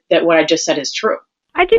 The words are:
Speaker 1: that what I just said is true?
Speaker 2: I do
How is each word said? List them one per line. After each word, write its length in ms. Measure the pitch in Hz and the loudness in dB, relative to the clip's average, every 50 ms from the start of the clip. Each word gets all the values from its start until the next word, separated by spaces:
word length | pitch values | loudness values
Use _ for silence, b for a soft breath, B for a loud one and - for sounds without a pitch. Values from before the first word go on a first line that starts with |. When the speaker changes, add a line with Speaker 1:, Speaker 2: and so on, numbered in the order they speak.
| _ _ | _ _
Speaker 1:
that 140 | 175 165 160 | 0 0 2
what 140 | 170 165 160 | 2 2 2
I 60 | 156 | 2
just 200 | 156 165 160 - | 2 0 -2 0
said 140 | - 156 151 | -2 -4 -4
is 140 | 135 - - | -4 -6 -8
true? 260 | - - 220 - - - _ _ _ _ _ _ | -6 -4 -4 -4 -6 -8 _ _ _ _ _ _
Speaker 2:
I 100 | 311 359 | -2 0
do 120 | 370 453 | 2 2